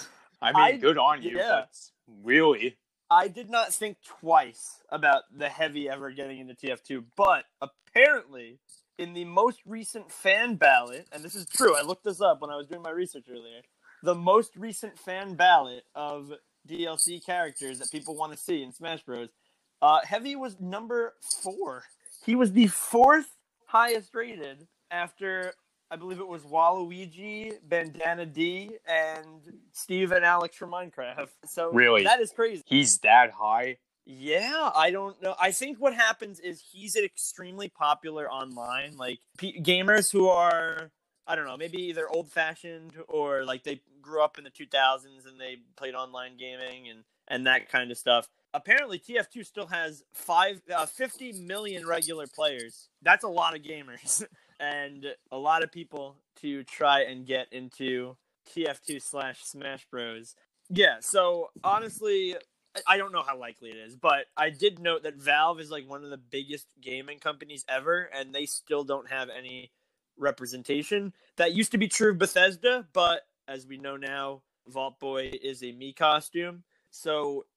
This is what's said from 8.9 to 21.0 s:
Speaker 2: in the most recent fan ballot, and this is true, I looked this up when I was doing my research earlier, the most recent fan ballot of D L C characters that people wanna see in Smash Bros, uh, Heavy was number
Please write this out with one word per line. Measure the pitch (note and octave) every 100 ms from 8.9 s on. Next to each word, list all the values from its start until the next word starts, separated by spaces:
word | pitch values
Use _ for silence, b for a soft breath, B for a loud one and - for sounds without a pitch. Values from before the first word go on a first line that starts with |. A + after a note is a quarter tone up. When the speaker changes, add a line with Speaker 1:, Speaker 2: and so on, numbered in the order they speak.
| -
Speaker 2:
in | E3+
the | F3 F3
most | F3 A#3 - -
recent | A3+ G#3 A3+ F#3
fan | - F#3+ G3+ A#3+ G3
ballot, | C#3+ C3 B2 C3 -
and | D3+
this | D#3+
is | G3 F3
true, | - A#3+ D3
I |
looked | D3 F#3
this | G#3 F3+
up | G3 C#3
when | D3
I | D3
was | C#3+
doing | E3+
my | E3
research | E3+ F3+ C#3+ A2+
earlier, | B2 A#2 A#2 _ _ b b
the | D3+
most | F3 F3 G#3 A3+
recent | F3 A3 G3 G#3 -
fan | - F#3 G3+
ballot | E3 F3+ D#3+ C3 B2 -
of | C#3+ D3 D3 C#3+ D3 _ _ D#3
D | E3 E3
L | D#3+
C | - F3
characters | F#3+ F3+ D#3+ C3+ C3+ B2+
that | C3+
people | D#3 D3+
wanna | D3+ D#3 D3
see | - E3
in | C3
Smash | - E3 D#3+
Bros, | - A#2+ A#2 _ _ _ _ -
uh, | D3 D#3
Heavy | D#3+ G#3 C4 C#4
was | C4 F#3+
number | F3+ G3+ A3+ A#3+